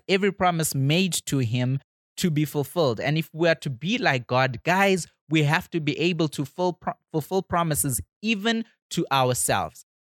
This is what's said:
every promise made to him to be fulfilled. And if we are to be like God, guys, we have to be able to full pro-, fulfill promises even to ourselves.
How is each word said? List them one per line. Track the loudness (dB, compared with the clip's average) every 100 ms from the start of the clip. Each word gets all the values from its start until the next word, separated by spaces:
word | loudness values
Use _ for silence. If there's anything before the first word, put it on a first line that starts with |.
| 0
every | 0 2
promise | 2 0 0 0
made | 0 2 2 2 -2 -2
to | -2
him | 0 0 0 -2 -6 _ _ -4
to | -2
be | 0 0
fulfilled. | -2 -2 2 2 2
And | 0 -2
if | -2
we | 0 0
are | 0
to | -2
be | -6 -4 0
like | 0 0 0
God, | 0 0 -2
guys, | 0 2 4 2 -2 _ -2
we | 2
have | 2 2 0
to | -4
be | -2 0
able | 0 0 -2
to | -2 -6
full | -4 -4
pro-, | -4 -8 -10 _
fulfill | -6 -2 -2
promises | 0 0 0 0 -2 -4 -6 _
even | -4 -2 0 -2 -4 _ _
to | -4 0
ourselves. | 2 2 0 0 0 -2 -8 -20 _